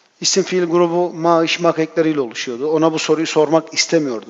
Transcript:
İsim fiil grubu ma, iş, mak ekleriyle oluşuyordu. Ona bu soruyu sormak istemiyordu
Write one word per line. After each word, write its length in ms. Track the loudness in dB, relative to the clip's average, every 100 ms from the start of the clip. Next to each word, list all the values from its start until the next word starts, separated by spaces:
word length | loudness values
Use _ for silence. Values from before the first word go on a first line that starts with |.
| _ -8
İsim 200 | -2 0
fiil 220 | 0 0 0
grubu 480 | 2 2 2 -2
ma, 300 | 0 2 2
iş, 160 | 2 0
mak 200 | 0 0
ekleriyle 420 | -2 0 0 0
oluşuyordu. 460 | -4 -6 -8 -6 -2
Ona 220 | 0 0
bu 60 | 0
soruyu 280 | 0 0 0
sormak 460 | 0 2 2 0
istemiyordu 520 | -4 0 0 0 -6